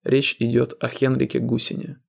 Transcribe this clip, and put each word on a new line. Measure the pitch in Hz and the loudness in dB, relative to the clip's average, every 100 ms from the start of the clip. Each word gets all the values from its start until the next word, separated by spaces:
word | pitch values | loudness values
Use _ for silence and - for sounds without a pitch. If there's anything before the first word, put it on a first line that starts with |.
Речь | - 135 139 - | 0 2 2 0
идёт | 117 120 131 - | 0 2 0 -2
о | 123 | -6
Хенрике | - 131 131 131 123 | 0 0 2 0 0
Гусине, | 117 120 - - - - | 0 0 -2 -4 -10 -12